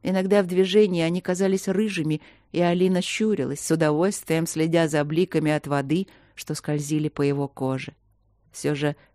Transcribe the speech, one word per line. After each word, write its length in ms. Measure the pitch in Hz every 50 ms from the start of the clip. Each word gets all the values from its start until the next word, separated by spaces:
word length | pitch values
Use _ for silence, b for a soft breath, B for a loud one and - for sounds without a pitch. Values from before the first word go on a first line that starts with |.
Иногда 400 | - 180 185 190 190 190 202 202
в 40 | 196
движении 560 | 175 180 180 190 185 180 214 214 196 180 170
они 180 | 165 165 175 220
казались 480 | - - 185 180 196 190 190 190 - -
рыжими, 520 | 190 185 220 214 196 180 151 156 156 151 B B B B B B
и 100 | - 156
Алина 400 | 175 175 175 175 185 185 185 180
щурилась, 600 | 180 - - - 220 220 208 185 - 131 139 147
с 100 | - -
удовольствием 760 | 160 160 160 151 147 151 175 196 208 - - - 165 165 160
следя 420 | - - 156 160 165 165 170 165 156
за 140 | 151 151 147
бликами 480 | 147 160 160 185 - - 160 151 151
от 140 | 151 151 -
воды, 420 | 143 143 143 139 135 156 180 190 b b b b b b
что 200 | - - - 151
скользили 540 | - - - 151 147 147 143 156 151 151 151
по 140 | - -
его 260 | 143 143 143 139 143 135
коже. 460 | _ - 131 131 131 131 139 - - _ _ _ _ _ _ _ _ _ _ _
Всё 240 | _ - - 143 151
же 220 | 139 147 147 147 b b b b